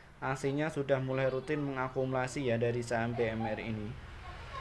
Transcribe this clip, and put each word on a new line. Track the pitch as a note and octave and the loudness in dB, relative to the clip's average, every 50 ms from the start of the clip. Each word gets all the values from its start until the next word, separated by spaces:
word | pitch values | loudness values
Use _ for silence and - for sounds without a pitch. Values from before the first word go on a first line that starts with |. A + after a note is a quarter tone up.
| - - - - | -20 -20 -14 -6
asingnya | C3+ C3 C3+ - - C#3 C3+ D3 D3+ D#3+ | -4 -2 -2 0 0 0 0 2 0 0
sudah | D#3 D3 C#3 C#3 C#3 C3 | 0 -2 2 4 4 4
mulai | C3 C3 C3 C3 C3+ C3 | 4 0 2 2 2 2
rutin | C3 C3 C3 - D3+ D3 C#3+ | 2 0 0 0 0 0 0
mengakumulasi | C#3 C3+ C3 C3 C3 - C3+ C3 C3 B2+ B2+ B2+ C3 - D3 C#3 A#2+ | 0 0 0 -2 0 0 0 0 2 2 0 0 0 -2 0 2 2
ya | A2+ A#2 | 4 4
dari | A#2+ A#2+ A#2 B2 A#2 | 4 2 2 0 0
saham | A#2+ A#2+ A2+ A2+ A#2 A#2+ | 0 0 2 2 0 2
B | A#2 A#2 | 2 2
M | A2+ A2 A2+ | 2 2 0
R | A2+ A2 G#2+ | 0 0 -2
I | G#2+ F2+ A2+ | -2 -2 -4
ini. | A2 G#2+ G#2 G#2+ - - - - - - - - - - - - - - | -4 -4 -4 -6 -8 -10 -10 -12 -12 -12 -12 -12 -12 -12 -12 -10 -10 -8